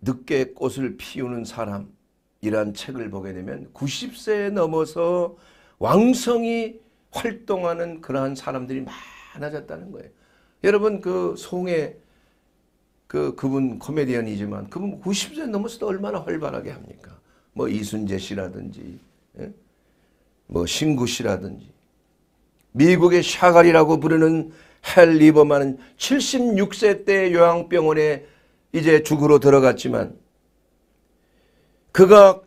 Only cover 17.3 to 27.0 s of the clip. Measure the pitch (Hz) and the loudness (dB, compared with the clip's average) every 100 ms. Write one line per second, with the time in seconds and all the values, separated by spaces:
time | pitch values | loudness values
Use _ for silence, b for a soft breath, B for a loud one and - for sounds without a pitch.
17.3 | _ _ - 117 104 104 107 101 98 - | _ _ -8 -6 -6 -8 -8 -6 -8 -8
18.3 | 101 92 98 90 - 78 85 _ _ _ | -10 -12 -14 -16 -18 -20 -20 _ _ _
19.3 | - 208 - _ _ _ _ _ _ _ | -18 -18 -20 _ _ _ _ _ _ _
20.3 | _ _ - 90 - 151 135 120 - 113 | _ _ -6 -6 -4 -2 -2 -4 -4 -4
21.3 | 92 95 98 - _ _ _ _ _ _ | -6 -8 -16 -20 _ _ _ _ _ _
22.3 | _ _ _ _ 117 165 175 175 175 - | _ _ _ _ 2 4 4 4 2 0
23.3 | - 180 170 170 160 156 160 156 160 160 | 0 6 8 8 6 4 2 0 2 2
24.3 | 160 156 B B B - 185 170 160 156 | 0 -6 B B B 0 6 6 8 6
25.3 | 151 143 143 139 131 B - - 269 - | 8 6 2 -2 -6 B -12 -4 -2 -2
26.3 | 262 247 196 202 - 208 196 | -2 0 0 -2 0 0 2